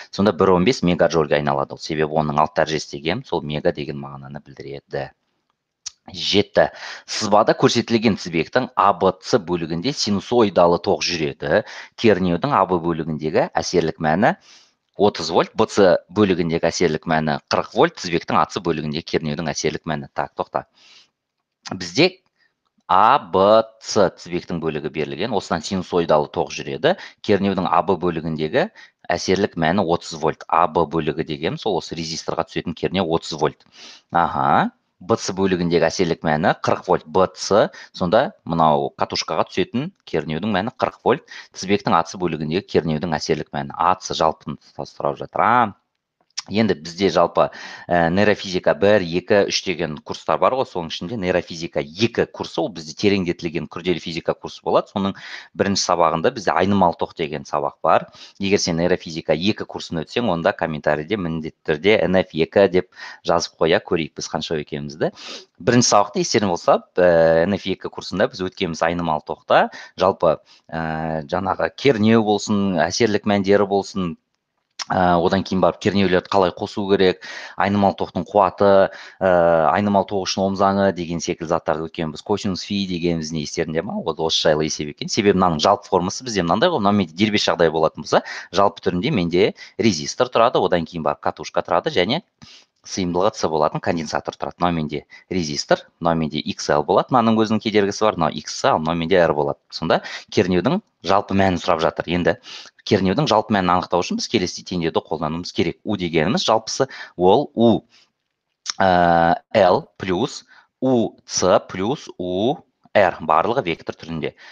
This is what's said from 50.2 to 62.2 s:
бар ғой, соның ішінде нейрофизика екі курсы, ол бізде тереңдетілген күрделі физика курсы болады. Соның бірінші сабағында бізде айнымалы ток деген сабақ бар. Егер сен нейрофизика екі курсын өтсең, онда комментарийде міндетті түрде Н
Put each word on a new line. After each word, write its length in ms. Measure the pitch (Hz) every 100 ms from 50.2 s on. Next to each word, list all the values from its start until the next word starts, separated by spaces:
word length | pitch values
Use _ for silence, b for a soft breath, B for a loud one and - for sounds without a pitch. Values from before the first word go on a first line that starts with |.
| - 78
бар 140 | 92 131
ғой, 80 | 123
соның 220 | 92 80
ішінде 300 | - 87 120
нейрофизика 640 | 90 90 - 82 85 -
екі 400 | 73 85 117 - 82
курсы, 240 | - 95 -
ол 80 | 151
бізде 220 | 82 78 76
тереңдетілген 720 | 104 - 87 85 85 78 76
күрделі 300 | 87 85 80
физика 320 | 87 80 -
курсы 300 | 78 80 -
болады. 240 | - 131 -
Соның 220 | 104 98 B B B B
бірінші 300 | - 98 95
сабағында 480 | - 85 80 82 104
бізде 160 | 139 90 80
айнымалы 400 | 95 101 87 -
ток 140 | -
деген 300 | - 76 73
сабақ 320 | 69 76 71 -
бар. 220 | 80 101 - B B _
Егер 180 | 98 98
сен 220 | - 82
нейрофизика 560 | 87 90 90 80 - 78
екі 320 | 95 - 95
курсын 320 | - - 85
өтсең, 300 | 71 120 120
онда 220 | 85 92 -
комментарийде 640 | 82 78 78 76 78 104
міндетті 400 | 85 82 78 - -
түрде 300 | 76 95 107 85
Н 80 | 92